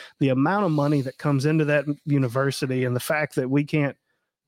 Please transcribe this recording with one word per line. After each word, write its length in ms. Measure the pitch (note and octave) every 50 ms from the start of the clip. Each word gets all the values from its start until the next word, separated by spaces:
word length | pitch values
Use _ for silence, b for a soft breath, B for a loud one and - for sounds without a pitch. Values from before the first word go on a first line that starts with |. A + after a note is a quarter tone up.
| B B B B
The 80 | D3 C3+
amount 380 | C3 C3 C#3 D#3 F#3+ G#3 G#3
of 60 | F3 D#3
money 280 | D3 C#3+ C#3+ D3+ C#3+
that 180 | B2+ C3 - -
comes 280 | - D3+ C#3+ C3+ B2+
into 180 | D3+ D#3+ D#3+ D#3
that 220 | D3 D3 D3 C#3 D3 D3 - -
university 800 | D3+ C#3+ C#3 C3+ B2 A2+ C3+ C3+ C#3 C3+ - - C3 C3 C3 B2+
and 100 | B2+ B2
the 60 | B2
fact 340 | - - D#3+ D3+ D3+ C#3+ -
that 140 | D3+ C3 B2+
we 140 | C3+ C#3+ D3
can't 320 | C#3+ - D3+ C#3+ C#3 - _ _ _ _ _ _ _ _ _ _